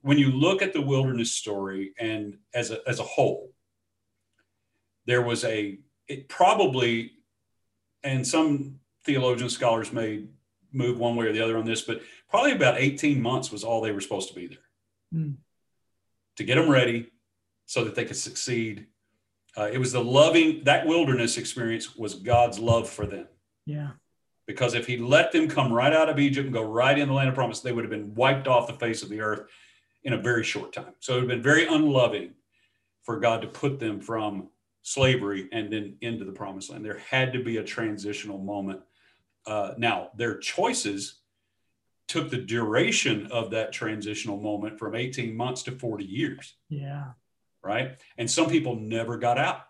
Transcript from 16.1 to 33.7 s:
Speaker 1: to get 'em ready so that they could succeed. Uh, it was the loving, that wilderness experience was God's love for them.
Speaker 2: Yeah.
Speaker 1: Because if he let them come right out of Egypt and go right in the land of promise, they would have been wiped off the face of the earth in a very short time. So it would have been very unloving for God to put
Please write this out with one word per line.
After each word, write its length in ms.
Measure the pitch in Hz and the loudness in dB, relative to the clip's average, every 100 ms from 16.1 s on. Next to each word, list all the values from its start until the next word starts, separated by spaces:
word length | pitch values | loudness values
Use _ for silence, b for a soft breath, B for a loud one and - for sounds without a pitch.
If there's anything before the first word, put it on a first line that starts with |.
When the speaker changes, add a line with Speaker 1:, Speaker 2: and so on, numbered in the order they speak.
| _ _ - | _ _ -10
Speaker 1:
to 60 | |
get 140 | 101 135 | 0 2
'em 120 | 160 | 6
ready 420 | 135 120 117 117 _ _ _ _ _ _ | 6 4 0 -6 _ _ _ _ _ _
so 180 | - | -4
that 120 | 113 104 | -2 -4
they 100 | 117 | -6
could 100 | - | -6
succeed. 680 | - - - 120 110 101 - _ _ _ _ _ _ - | -8 -8 -4 -4 -4 -8 -16 _ _ _ _ _ _ -6
Uh, 120 | 107 | -4
it 60 | 123 | -2
was 140 | 127 | 0
the 120 | 123 | 0
loving, 600 | 117 135 160 160 160 147 | 4 6 8 8 6 4
that 240 | - 208 156 | 4 4 4
wilderness 500 | 170 147 123 113 120 | 4 4 2 2 -2
experience 580 | - - 117 113 - - | -6 -4 -4 -4 -6 -8
was 200 | 107 95 | -8 -6
God's 420 | 101 120 120 98 | 4 6 6 2
love 320 | 117 117 113 | 2 2 2
for 160 | - 101 | -6 -8
them. 220 | 98 - _ _ _ - | -8 -14 _ _ _ -10
Speaker 2:
Yeah. 260 | 147 143 - _ _ _ _ - | -8 -8 -12 _ _ _ _ -14
Speaker 1:
Because 280 | 104 123 | -2 -2
if 140 | 117 120 | -2 -4
he 100 | 120 | -4
let 360 | 120 151 170 | 4 4 6
them 160 | 170 156 | 2 2
come 240 | 147 127 | 0 2
right 180 | 117 135 | 4 4
out 140 | 156 156 | 4 4
of 100 | 139 | 4
Egypt 260 | 139 135 135 | 2 2 -2
and 80 | |
go 100 | 117 | -2
right 340 | 110 110 131 143 | -2 2 4 4
in 120 | 143 | 2
the 40 | |
land 140 | 135 135 | 2 2
of 80 | 127 | 2
promise, 240 | 120 - | -2 -2
they 140 | 127 | -4
would 100 | 117 | -4
have 80 | 113 | -4
been 240 | 107 104 107 | -6 -8 2
wiped 320 | 139 135 135 | 4 4 4
off 200 | 123 117 | 4 2
the 60 | |
face 300 | - 117 110 | -4 -4 -4
of 60 | 95 | -6
the 100 | 107 | -6
earth 300 | 107 104 - b b b b b | -4 -4 -8 b b b b b
in 100 | 135 | -4
a 40 | 113 | -2
very 260 | 107 120 110 | 0 0 0
short 260 | 101 92 | -4 -8
time. 220 | - - - | -12 -14 -16
So 140 | - | -4
it 20 | 123 | -2
would 80 | 123 | 0
have 80 | 117 | 0
been 60 | |
very 220 | 117 156 160 | 4 6 6
unloving 680 | 156 151 131 120 104 - - _ _ _ _ _ _ | 4 4 6 4 2 -8 -16 _ _ _ _ _ _
for 160 | - 107 | -8 0
God 220 | 117 113 | 2 0
to 60 | 117 | -4
put 300 | - 139 | -4 -4